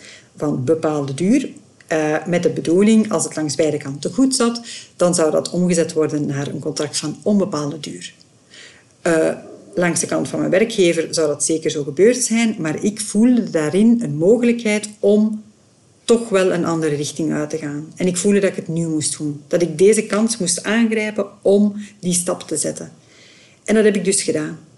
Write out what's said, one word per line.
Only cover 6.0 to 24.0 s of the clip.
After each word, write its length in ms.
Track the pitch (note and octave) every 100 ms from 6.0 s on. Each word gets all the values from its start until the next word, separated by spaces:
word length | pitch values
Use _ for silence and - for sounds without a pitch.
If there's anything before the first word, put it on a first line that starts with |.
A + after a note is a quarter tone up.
| D3+ D3+ D3
naar 220 | C#3 C#3
een 120 | -
contract 380 | D#3 C#3+ D3 -
van 200 | D#3 D3
onbepaalde 560 | - G3+ F3+ D3+ D3 D#3
duur. 340 | F2 E2+ - - _ _ _ - - - _ _
Eh, 280 | F3+ D#3+ - - - - - -
langs 240 | F3 D3+
de 60 | -
kant 220 | D#3+ D3
van 120 | D#3
mijn 120 | D3+
werkgever 560 | F3 A3+ - F3+ E3 D#3+
zou 180 | E3+ D3+
dat 160 | C#3+
zeker 260 | - D#3+ D#3
zo 140 | D#3
gebeurd 400 | C#3+ D3 G#3+ B3
zijn, 320 | - A3+ A3+ G3+
maar 240 | D#3 D3+
ik 180 | G#3 G#3
voelde 480 | - G#3 A#3+ A#3+ F3+
daarin 500 | D#3+ D3+ F#3 A#3 A#3
een 120 | D3+ D3
mogelijkheid 720 | E3+ B3 A#3+ A#3 G#3 G#3 G#3 -
om 440 | G3+ G#3 A3 A3 - _ _ _ _ _
toch 260 | - A#3 A#3
wel 240 | F#3+ F#3
een 120 | E3+ E3+
andere 300 | E3 D#3+ D3
richting 380 | D3 - D#3
uit 160 | D3+ D3+
te 80 | D#3
gaan. 360 | D3 D3 D#3 -
En 120 | F3+
ik 100 | F3
voelde 220 | G#3 G3+
dat 100 | F#3
ik 60 | F3+
het 120 | -
nu 200 | E3 E3
moest 300 | D#3 D3 -
doen. 240 | D3+ C#3+ -
Dat 140 | F3
ik 160 | E3+ D#3
deze 280 | F#3+ A3 G#3+
kans 320 | G3+ A3+ -
moest 260 | F3 -
aangrijpen 640 | - A3 A3+ G#3+ G#3+ G#3 G3+ -
om 340 | F#3+ G3+ G#3 - - -
die 140 | F3+
stap 280 | F3 - F3+
te 160 | - D#3
zetten. 340 | D#3+ D3+ - - _ - - - - _
En 120 | - G#3+
dat 80 |
heb 120 | G#3+
ik 100 | G3+